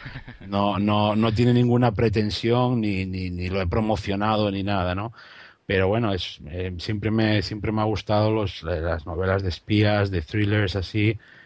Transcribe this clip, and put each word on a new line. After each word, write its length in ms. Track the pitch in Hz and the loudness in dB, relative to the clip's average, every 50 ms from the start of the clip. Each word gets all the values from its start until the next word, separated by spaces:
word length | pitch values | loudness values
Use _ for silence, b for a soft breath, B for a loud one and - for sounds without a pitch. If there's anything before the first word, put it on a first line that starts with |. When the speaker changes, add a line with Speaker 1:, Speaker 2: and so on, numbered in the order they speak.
| - | -10
Speaker 1:
<laughs> 360 | 131 - - - - 107 - 101 | -14 -14 -14 -16 -16 -18 -18 -12
Speaker 2:
no, 340 | 98 101 101 101 101 98 95 | -4 -2 0 0 0 0 2
no, 360 | 101 104 104 104 104 107 104 | 2 2 2 4 4 2 2
no 180 | 107 113 117 110 | 2 2 2 2
tiene 200 | 110 120 123 120 | 4 4 6 6
ninguna 400 | 120 123 120 120 120 123 117 98 | 6 4 4 4 4 4 2 4
pretensión, 880 | 104 117 110 98 113 104 104 - - - 113 120 123 123 123 127 117 | 2 2 2 2 2 0 0 -2 -2 0 2 2 2 2 2 0 0
ni, 240 | 107 104 98 95 95 | 0 0 -2 -2 -4
ni, 240 | 92 92 92 92 90 | -4 -4 -6 -6 -6
ni 200 | 90 87 90 90 | -6 -6 -4 -4
lo 120 | 95 98 | -2 -2
he 60 | 92 | -2
promocionado, 840 | 87 113 113 107 107 107 98 - 104 98 98 104 110 110 107 107 101 | 0 0 0 0 0 0 -2 -2 -4 -2 0 0 0 2 2 2 0
ni 120 | 98 98 98 | 0 -2 -2
nada, 300 | 101 101 95 87 90 90 | -2 -2 0 0 -2 -2
¿no? 200 | 98 107 117 B B B B B B B B B B _ | -4 -4 -8 B B B B B B B B B B _
Pero 220 | - 101 95 95 | 0 0 2 2
bueno, 260 | 95 107 117 120 104 98 | 2 2 2 0 0 -2
es, 260 | 90 - - - - 85 | -2 -4 -8 -12 -14 -14
eh, 260 | 73 80 90 92 92 90 85 | -10 -8 -8 -6 -6 -8 -8
siempre 320 | - - 107 101 104 107 | -6 -6 -4 -2 -2 0
me, 300 | 107 113 110 107 107 104 - | 2 2 4 4 2 2 0
siempre 280 | - 110 104 98 110 | -2 -6 -6 -4 -2
me 100 | 107 110 | -2 0
ha 40 | 107 | 0
gustado 460 | 107 107 101 - - 107 104 107 107 | 0 -2 -4 -2 0 2 2 4 2
los, 320 | 110 107 104 87 - - 80 | 2 0 -2 -4 -6 -8 -6
las 420 | 82 87 78 82 85 85 82 80 | -4 -4 -2 -2 -2 -4 -4 -6
novelas 380 | 85 82 85 95 92 95 98 98 | -6 -6 -2 0 0 0 0 0
de 60 | 92 | -2
espías, 600 | 85 - - - 107 104 107 104 104 104 101 98 | -4 -6 -4 0 2 4 4 4 4 2 0 0
de 100 | 95 87 | -2 -4
thrillers, 540 | - - - 107 104 101 107 107 104 92 - | -4 -4 -2 -2 0 0 0 0 0 0 -2
así, 420 | 101 90 - - 107 104 110 110 B B B B B B | -4 -6 -4 -2 0 0 0 0 B B B B B B